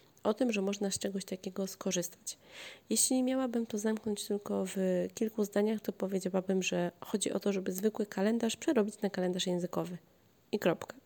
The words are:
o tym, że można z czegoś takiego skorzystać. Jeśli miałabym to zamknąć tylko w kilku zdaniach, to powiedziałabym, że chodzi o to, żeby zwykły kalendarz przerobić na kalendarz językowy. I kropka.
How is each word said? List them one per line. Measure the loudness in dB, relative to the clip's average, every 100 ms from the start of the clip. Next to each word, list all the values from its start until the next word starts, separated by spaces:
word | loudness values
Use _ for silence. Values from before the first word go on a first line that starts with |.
| -20 _
o | -2
tym, | 2 2
że | 2
można | 0 0 -2
z | -2
czegoś | -4 -4 -6
takiego | -8 -6 -4 -6
skorzystać. | -4 -2 -2 -2 -8 -14 -14 -16 -16 -16 -14 -2
Jeśli | 2 4 4
miałabym | 2 2 0 0 -2
to | -2
zamknąć | 0 0 -2 -4 -2
tylko | -2 0 -2 0
w | 0 2 2 0
kilku | -2 -2 0 0
zdaniach, | 2 2 2
to | -2
powiedziałabym, | -2 -2 0 0 0 2 2
że | 2 0 0 -4
chodzi | -4 -2 0
o | 0
to, | 0
żeby | 0 0
zwykły | 0 0 0 -2
kalendarz | 0 0 2 0 0
przerobić | 2 2 2 0
na | -2
kalendarz | 0 0 0 0
językowy. | 0 0 -2 -4 -6 -14 _ _ _ _
I | 0
kropka. | 2 2 -4 -16